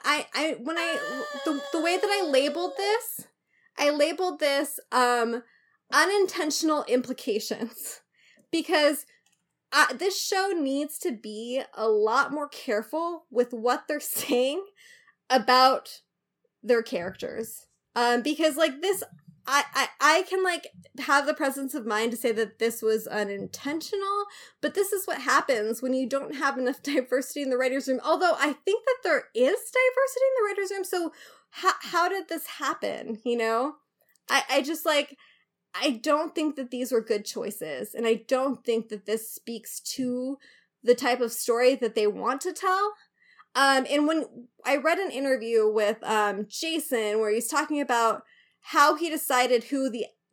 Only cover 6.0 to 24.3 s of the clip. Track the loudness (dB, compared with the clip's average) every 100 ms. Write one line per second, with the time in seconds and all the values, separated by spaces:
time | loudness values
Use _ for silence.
6 | 4 4 2 0 -2 0 0 0 2 0
7 | 0 -6 -4 -4 -4 -6 -8 -10 -12 -14
8 | _ _ _ _ _ -4 0 4 4 2
9 | -6 _ _ _ _ _ _ 2 2 2
10 | -2 -2 0 0 0 0 0 0 -2 -4
11 | -6 -6 -8 -10 -6 -6 -6 -2 2 4
12 | 4 4 2 -2 -6 -8 -4 -2 -2 -4
13 | -4 -6 -4 -2 0 0 0 0 -2 -6
14 | -6 -6 0 2 2 -2 -8 _ -20 -20
15 | _ _ 0 0 4 6 6 4 -4 -18
16 | _ _ _ _ _ _ 0 2 0 -4
17 | -6 -8 -10 -8 -10 -12 -20 _ _ 0
18 | 2 2 0 2 2 4 0 0 -2 -2
19 | -6 -16 -20 -14 0 0 2 0 -2 2
20 | 4 4 2 0 0 -2 -6 -20 -18 -8
21 | 2 2 2 0 -2 -2 -6 -6 -4 0
22 | 0 -2 -2 0 -2 -2 -2 0 0 0
23 | -2 -4 -4 -4 -8 -8 -6 -4 -4 -4
24 | -2 -2 -4